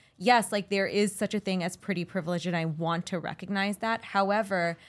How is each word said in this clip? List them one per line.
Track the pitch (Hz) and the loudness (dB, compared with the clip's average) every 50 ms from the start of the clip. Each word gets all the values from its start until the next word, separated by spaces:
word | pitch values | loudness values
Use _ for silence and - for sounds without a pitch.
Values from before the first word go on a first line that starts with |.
| - _ _ - | -20 _ _ 0
yes, | 185 233 247 233 208 - | 4 6 6 6 4 2
like, | 226 208 190 - | 0 -2 0 0
there | 202 196 196 | 0 0 2
is | - - 202 208 202 - | 2 2 2 2 2 2
such | - 214 196 - | -2 -2 -2 -2
a | 208 | -2
thing | - 196 185 185 | -2 -2 -2 0
as | 165 180 - - | -2 -4 -6 -6
pretty | - - 190 170 170 | -6 -4 -2 -2 -2
privilege, | - - 190 156 170 175 170 165 | -4 -4 -4 -2 -2 -2 -2 -2
and | 180 175 | -2 0
I | 170 165 | 0 0
want | 165 151 156 165 165 170 170 175 | -2 -2 -2 -2 0 0 -2 -2
to | - 196 170 | -4 -4 -4
recognize | 151 - - - - 185 202 196 196 202 208 - | -4 -6 -8 -8 -6 -4 -2 0 0 -2 -2 -2
that. | - 220 226 226 - | -2 -2 -2 -4 -4
However, | - - 196 196 190 202 214 220 202 202 180 170 170 165 - - | -2 0 2 2 4 2 0 0 0 0 0 0 0 -2 -4 -10